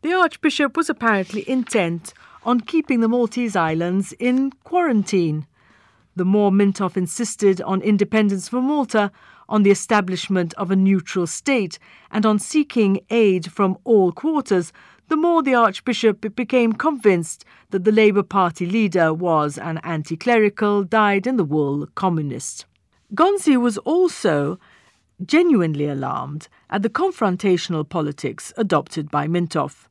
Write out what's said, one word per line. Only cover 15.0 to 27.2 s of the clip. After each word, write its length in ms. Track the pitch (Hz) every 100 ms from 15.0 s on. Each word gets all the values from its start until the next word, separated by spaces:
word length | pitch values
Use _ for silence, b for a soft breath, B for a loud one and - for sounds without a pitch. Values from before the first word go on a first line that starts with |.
| _
the 80 | 311
more 260 | 339 339
the 120 | 277
Archbishop 800 | 254 226 - - 233 226 208 220
became 380 | 208 240 254 233
convinced 720 | 220 311 285 214 180 160 - - b b
that 140 | 190
the 80 | 185
Labour 300 | 214 214 202
Party 440 | 196 196 180 160 175
leader 460 | 214 208 175 165
was 420 | 160 180 160 147 143
an 200 | 165 160
anti-clerical, 1040 | - 165 147 160 240 233 208 202 208 208
dyed-in-the-wool 1000 | 185 220 214 196 214 262 160 151 143 143 147
communist. 720 | - 190 165 147 123 - - - _ _ _ _
Gonzi 420 | 202 349 403 320 254
was 180 | 240 202
also 800 | - 339 359 - 202 147 143 180 b b b b b _
genuinely 640 | 151 311 349 247 165 147 147
alarmed 640 | 139 131 127 131 147 - b b
at 140 | 202
the 80 | 214
confrontational 1000 | - 381 359